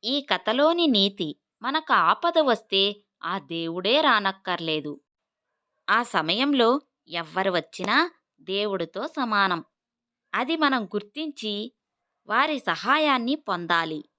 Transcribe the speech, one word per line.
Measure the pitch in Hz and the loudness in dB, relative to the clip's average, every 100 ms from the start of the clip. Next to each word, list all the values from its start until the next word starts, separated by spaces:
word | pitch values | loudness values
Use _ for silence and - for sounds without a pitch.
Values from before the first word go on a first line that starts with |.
ఈ | - 285 277 | -2 -4 -2
కథలోని | 185 - 240 302 339 330 | -2 0 2 2 4 2
నీతి, | 220 196 196 160 143 _ _ | 4 2 0 -8 -8 _ _
మనకు | 233 294 311 | -6 -6 0
ఆపద | 233 170 196 339 339 | 2 4 2 2 2
వస్తే | 294 220 - 196 196 202 _ _ | 4 2 0 0 0 -2 _ _
ఆ | 165 190 | -8 -8
దేవుడే | 139 165 165 170 185 269 | -6 -6 -6 -4 0 2
రానక్కర్లేదు. | 311 220 196 190 - 175 165 156 147 143 _ _ _ _ _ _ _ _ - | 4 2 0 -4 -6 -4 -2 -4 -4 -12 _ _ _ _ _ _ _ _ 0
ఆ | 208 | 0
సమయంలో | 240 190 156 196 269 277 233 269 _ _ _ | 2 -2 0 0 2 4 4 4 _ _ _
ఎవ్వరు | 170 160 160 190 | -10 -6 -2 0
వచ్చినా | 180 160 - 185 247 339 _ _ _ | 0 -4 -8 0 0 0 _ _ _
దేవుడితో | - 190 208 196 165 190 277 | -8 -4 -2 -2 -4 -6 -8
సమానం. | - 247 208 196 170 - _ _ _ _ _ _ | -4 -2 0 0 0 -6 _ _ _ _ _ _
అది | 196 254 330 | -4 -2 0
మనం | 302 269 | 0 0
గుర్తించి | 208 208 208 - 311 285 214 208 226 _ _ _ _ _ - | -2 -6 -8 -12 -12 -8 -8 -6 -8 _ _ _ _ _ -4
వారి | 220 294 294 | 0 0 -2
సహాయాన్ని | - 165 208 294 302 262 233 | -2 -4 0 2 2 2 0
పొందాలి. | 302 - 180 170 170 165 156 - | -4 -2 -6 0 0 0 -6 -12